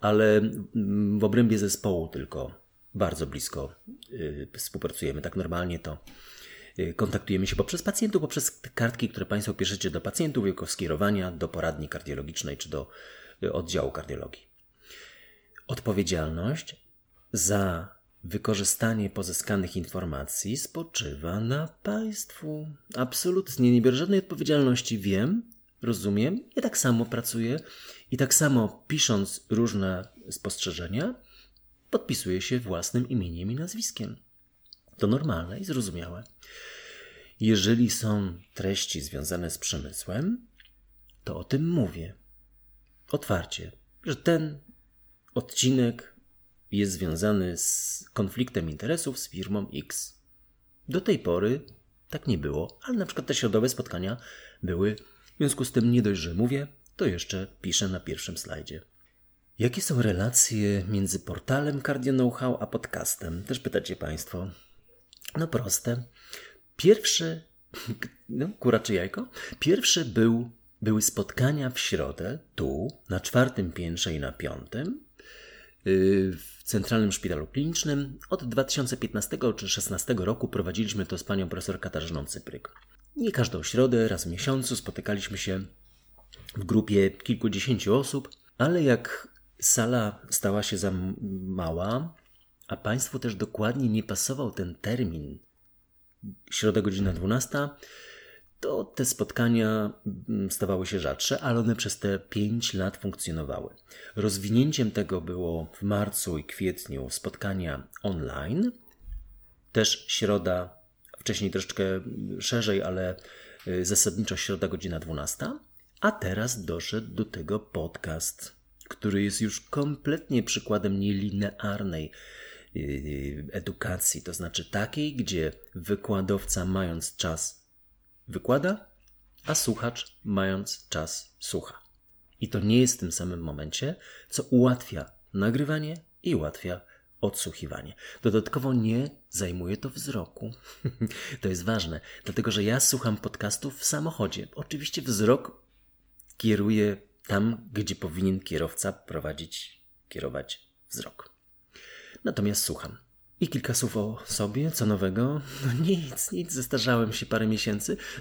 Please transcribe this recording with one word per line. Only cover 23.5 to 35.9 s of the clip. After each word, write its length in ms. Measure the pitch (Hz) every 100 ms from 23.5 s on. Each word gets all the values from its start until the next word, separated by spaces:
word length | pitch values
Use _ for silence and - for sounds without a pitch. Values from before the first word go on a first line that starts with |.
| - 123
nie 100 | 120
biorę 140 | 123 127
żadnej 220 | 175 196
odpowiedzialności, 800 | - - 135 147 131 123 - 110
wiem, 440 | 98 95 131 226 - - _ _
rozumiem, 580 | 117 117 202 104 131 226 - -
ja 60 |
tak 160 | 240 -
samo 280 | 135 117 117
pracuję 540 | 117 - 117 113 156 - - - - -
i 60 | 127
tak 180 | 135
samo, 500 | - 151 127 107 - -
pisząc 580 | 151 - 104 98 - -
różne 580 | 110 117 98 95 92 92 - -
spostrzeżenia, 840 | - 101 - 95 80 82 107 208 254 _ - - _ _ _ _
podpisuję 520 | 233 - 127 92 92
się 180 | - 127
własnym 480 | 113 85 - 120 127
imieniem 420 | 123 87 85 98
i 40 |
nazwiskiem. 600 | 131 175 220 226 - 101 - _ _ _ _ _ - _ -
To 100 | 101
normalne 540 | 135 151 85 87 107
i 40 |
zrozumiałe. 600 | 190 131 98